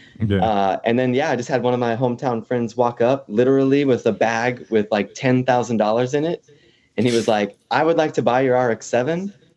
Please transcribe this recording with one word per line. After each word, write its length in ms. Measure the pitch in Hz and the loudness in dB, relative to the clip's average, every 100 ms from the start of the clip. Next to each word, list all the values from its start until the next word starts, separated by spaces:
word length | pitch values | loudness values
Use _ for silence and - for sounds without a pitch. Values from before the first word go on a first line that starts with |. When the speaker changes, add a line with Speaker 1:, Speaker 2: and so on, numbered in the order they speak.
| - - | -20 -6
Speaker 1:
Yeah. 200 | 110 98 | -2 0
Speaker 2:
Uh, 340 | 110 101 98 90 | 2 2 0 0
and 140 | - 120 | 0 0
then, 160 | 127 | 2
yeah, 160 | 123 156 | 0 0
I 60 | 127 | -2
just 120 | 120 | -2
had 140 | 131 | -2
one 120 | 120 | 0
of 40 | 123 | 0
my 160 | 123 | -2
hometown 500 | 117 127 120 135 117 | -2 -2 -2 -4 -4
friends 320 | 110 123 117 113 | -4 -4 -4 -2
walk 240 | 120 117 | -2 0
up, 240 | 117 135 - | 0 0 -2
literally 560 | 104 123 135 135 139 | 0 2 4 4 2
with 200 | 139 117 | 2 2
a 60 | 117 | 0
bag 560 | 101 113 113 120 123 - | 0 0 0 -2 -4 -2
with, 200 | 110 104 | -2 0
like, 240 | 104 98 | -2 -4
ten 300 | - 135 127 | -4 0 2
thousand 320 | 127 123 117 113 | 2 0 0 0
dollars 360 | 104 113 123 | 0 0 -2
in 120 | 143 | -2
it. 200 | 160 170 - - _ _ _ - | -2 -6 -10 -20 _ _ _ -4
And 100 | 120 | 0
he 80 | |
was 140 | 117 110 | 0 2
like, 280 | 107 101 - _ | 0 -2 -6 _
"I 140 | 127 | 0
would 120 | 156 165 | 2 2
like 180 | 156 | 0
to 80 | 151 | 0
buy 180 | 120 123 | 0 2
your 160 | 135 123 | 2 2
R 160 | 123 | 0
X 140 | 110 - | -2 -2
seven." 460 | 120 127 170 196 - _ | -2 -2 -4 -6 -12 _